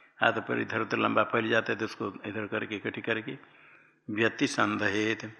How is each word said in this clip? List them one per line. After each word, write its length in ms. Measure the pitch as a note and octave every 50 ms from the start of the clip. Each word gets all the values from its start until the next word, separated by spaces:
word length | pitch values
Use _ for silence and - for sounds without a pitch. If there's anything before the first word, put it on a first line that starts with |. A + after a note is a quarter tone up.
| - _ _ -
हाथ 120 | A#2 A#2
पैर 260 | A2 A2+ - - B2 A#2
इधर 220 | A2 G#2 G#2+ A2+
उधर 180 | A2+ G#2 A#2+ A2+
लंबा 240 | A2 A2 A2 A2
फैल 260 | G#2 - - A#2 A2 A2+
जाता 240 | A#2 A2+ A2 -
है 60 | A2+ G#2
तो 60 | A2
उसको 380 | G#2 - - G#2+ G2+ F#2 - -
इधर 200 | A2 G2+ A2 G#2+
करके 300 | G2 A2 G#2+ G#2 G2+ A2
इकट्ठी 240 | G2 - A2 - A#2
करके 380 | G#2 A2+ A2+ A2 A2 C3 C#3 C#3+ - - - - - - - - _ _ _ _ _ -
व्यतिसंधेत, 1120 | G#2+ G#2 A2+ A2 - - C#3+ A#2+ - - A2 G#2 G#2 G2+ G#2 G2+ G2 G#2+ G#2+ A2 A2 G#2+ - A2 -